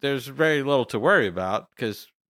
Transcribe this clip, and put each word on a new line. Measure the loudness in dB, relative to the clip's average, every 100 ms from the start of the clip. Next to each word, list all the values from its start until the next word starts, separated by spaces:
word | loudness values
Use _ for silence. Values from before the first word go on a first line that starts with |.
there's | -4 -4 -4
very | 0 2 2
little | 2 0 0
to | 0
worry | 2 4 2
about | -2 -2 -4 -6 -8
'cause | -6 -6 -14 _